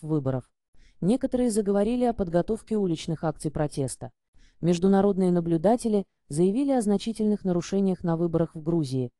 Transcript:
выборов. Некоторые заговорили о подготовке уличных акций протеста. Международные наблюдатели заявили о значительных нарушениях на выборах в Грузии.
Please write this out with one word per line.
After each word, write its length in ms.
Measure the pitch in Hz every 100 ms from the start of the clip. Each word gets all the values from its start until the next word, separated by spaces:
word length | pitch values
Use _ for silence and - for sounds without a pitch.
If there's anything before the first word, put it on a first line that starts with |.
выборов. 500 | 151 156 135 127 - _ _ - - -
Некоторые 480 | 170 262 262 247 247
заговорили 520 | 214 196 202 214 247 247
о 80 |
подготовке 640 | 226 180 170 170 220 - 214
уличных 460 | 190 156 - 156
акций 260 | 160 - 156
протеста. 640 | - 147 - 131 - 127 - _ _ - _
Международные 680 | 165 170 196 196 202 185 185
наблюдатели 760 | 175 170 165 185 247 233 208 - _ -
заявили 420 | 143 185 226 285
о 100 | 254
значительных 640 | 208 196 233 214 214 208
нарушениях 600 | 185 175 - 196 190 180
на 140 | 175 165
выборах 380 | 170 165 165 165
в 60 |
Грузии. 500 | 156 170 135 131 123